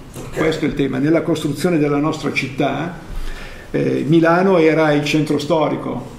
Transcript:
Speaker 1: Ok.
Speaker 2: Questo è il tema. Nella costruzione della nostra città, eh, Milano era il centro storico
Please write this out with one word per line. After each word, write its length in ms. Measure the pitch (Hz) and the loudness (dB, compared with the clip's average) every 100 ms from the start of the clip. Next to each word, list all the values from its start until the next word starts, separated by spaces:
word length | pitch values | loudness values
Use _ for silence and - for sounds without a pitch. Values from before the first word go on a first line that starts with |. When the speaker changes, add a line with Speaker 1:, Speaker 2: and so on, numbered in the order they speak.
| - - | -14 -14
Speaker 1:
Ok. 220 | - - | -8 -2
Speaker 2:
Questo 280 | 156 151 147 | 0 0 -2
è 20 | |
il 60 | |
tema. 240 | - 135 131 | 0 0 0
Nella 240 | 147 165 | 2 2
costruzione 560 | 160 156 151 131 180 160 | 2 -2 -2 -2 0 2
della 200 | 147 147 | 2 2
nostra 340 | 156 151 135 | 0 -2 -4
città, 640 | - 123 - 135 131 175 - - - - - - - - | -4 -4 -2 -2 -2 -6 -10 -10 -6 -6 -8 -12 -14 -6
eh, 320 | 143 135 131 131 | -2 0 0 4
Milano 500 | 165 165 175 196 180 | 4 6 4 4 4
era 360 | 160 156 156 | 4 4 4
il 100 | 147 | 2
centro 340 | 147 156 151 143 | 2 0 0 0
storico 680 | - 165 139 131 127 120 - | 0 0 0 -2 -6 -8 -10